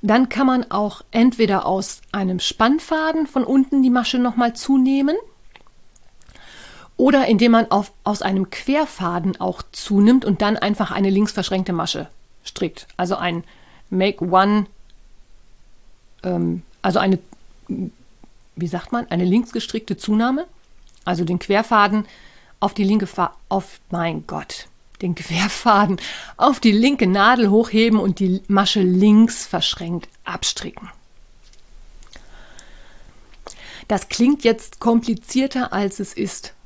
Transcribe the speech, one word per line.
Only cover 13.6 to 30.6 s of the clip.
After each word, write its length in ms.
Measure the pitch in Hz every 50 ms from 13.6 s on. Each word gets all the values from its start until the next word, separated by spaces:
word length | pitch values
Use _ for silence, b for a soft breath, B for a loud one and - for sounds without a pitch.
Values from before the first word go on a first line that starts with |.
| b b b b b b
Make 340 | 190 185 190 202 196 - 175
One, 420 | 180 180 185 190 202 208 214 202 - - - - - - - - - - - - _ - - - - - _ - - - - - - - _ _ - - _
ähm, 400 | - 180 180 170 170 170 165 180 - - - _
also 160 | - 190 - 196
eine, 200 | 196 190 190 180 - - - - - - - - - -
wie 1000 | 196 - 190 - - _ - _ - _ - - - - - _ _ - 170
sagt 260 | 165 180 175 - -
man, 180 | - 240 - -
eine 140 | - 175 180
links 280 | 180 185 233 233 -
gestrickte 440 | - 233 - - - 226 - - -
Zunahme, 500 | - - - 214 214 233 247 262 285 359 - - - _ _ - - - - _ - _
also 200 | - 175 165 180
den 140 | 160 180 175
Querfaden 680 | - - 196 202 226 - 240 214 202 202 202 214 214 b b b b b b b b b b b
auf 140 | - 202 -
die 100 | - 202
linke 220 | 190 208 220 202
Fa-, 300 | 175 - - 240 - - - - -
auf, 320 | 196 196 185 - - - _ _
mein 360 | 180 170 170 170 160 156 156
Gott, 400 | - - 156 - _ - - - - - _ _ _ - -
den 120 | - 175 170
Querfaden 840 | - - - 165 170 190 202 - - - 240 214 196 208 185 196 175 B B B B B B B
auf 240 | B - 277 269 -
die 120 | - 226
linke 340 | 202 214 226 269 285 262 240
Nadel 440 | 185 185 202 196 220 254 247 233 202
hochheben 480 | 196 220 240 - - 220 226 233 220 214
und 200 | 190 196 175 -
die 240 | 202 185 185 190 - -
Masche 340 | 202 196 196 190 - 214
links 640 | 185 180 180 185 196 214 208 214 226 226 - - -
verschränkt 640 | - - 170 - - - - 180 165 175 170 - - _ - -
abstricken. 680 | - 165 - - - - -